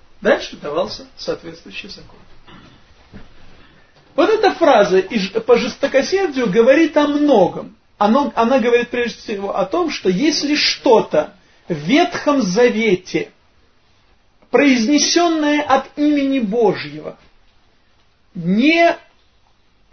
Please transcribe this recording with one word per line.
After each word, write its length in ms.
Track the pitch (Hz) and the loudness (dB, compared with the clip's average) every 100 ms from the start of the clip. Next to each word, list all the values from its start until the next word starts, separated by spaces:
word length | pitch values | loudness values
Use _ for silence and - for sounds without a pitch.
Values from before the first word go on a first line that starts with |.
| - - | -20 -6
Дальше 360 | 190 277 - 175 | -2 -2 -4 -14
давался 500 | 147 151 214 - - - | -8 -6 -6 -10 -20 -14
соответствующий 720 | - 156 165 165 - 196 202 | -10 -10 -12 -20 -20 -18 -18
закон. 300 | 165 160 - - - - - - - _ _ _ - - - - - - _ _ _ _ - | -20 -20 -20 -20 -20 -20 -20 -20 -20 _ _ _ -20 -20 -20 -20 -20 -20 _ _ _ _ -2
Вот 140 | 349 | 0
эта 220 | 440 403 | 2 0
фраза 460 | - 320 240 185 185 | 2 4 4 4 2
«и 180 | 185 233 | 0 -2
ж-, 240 | 190 220 | -4 -4
по 140 | - 240 | 2 2
жестокосердию» 960 | 254 - 277 269 269 381 370 262 233 | 0 -4 -2 -2 0 -2 -2 -2 -2
говорит 460 | 190 226 302 320 302 | 2 4 4 4 2
о 100 | 294 | 0
многом. 720 | 285 294 285 175 165 - - _ - | 2 2 4 2 -2 -14 -18 _ -2
Оно, 340 | 208 254 254 | 0 2 0
она 240 | - 226 269 | -2 0 0
говорит 300 | 233 240 240 | 2 0 0
прежде 300 | 247 233 - | -4 -6 -8
всего 380 | - 202 196 - | -10 -8 -6 -4
о 80 | |
том, 260 | 190 330 339 | -4 -2 -4
что 180 | - 196 | -4 -2
если 480 | 180 302 302 285 294 | 0 0 -2 -2 -2
что-то 800 | - - 294 214 185 160 - - _ _ - | -2 -2 2 2 2 -2 -4 -8 _ _ -10
в 60 | |
Ветхом 680 | 160 151 285 349 - 294 277 | -8 0 2 2 -2 -2 -2
Завете, 880 | 196 185 247 208 226 180 - 165 - _ _ _ _ _ _ _ _ _ _ _ _ | 0 2 2 2 0 -2 -2 -8 -8 _ _ _ _ _ _ _ _ _ _ _ _
произнесённое 1120 | 247 285 247 220 294 - 330 349 320 294 294 | 0 2 2 2 0 0 0 0 0 -2 -2
от 240 | 294 262 - - | 0 -2 -2 -4
имени 440 | 294 294 277 269 | 0 0 0 -2
Божьего, 760 | 214 233 214 - 147 151 160 - _ _ _ _ _ _ _ _ _ _ _ | -2 0 0 -2 -8 -14 -16 -16 _ _ _ _ _ _ _ _ _ _ _
не, 600 | 185 170 202 285 330 339 320 _ _ _ _ _ _ _ _ _ | -8 -2 0 2 4 2 0 _ _ _ _ _ _ _ _ _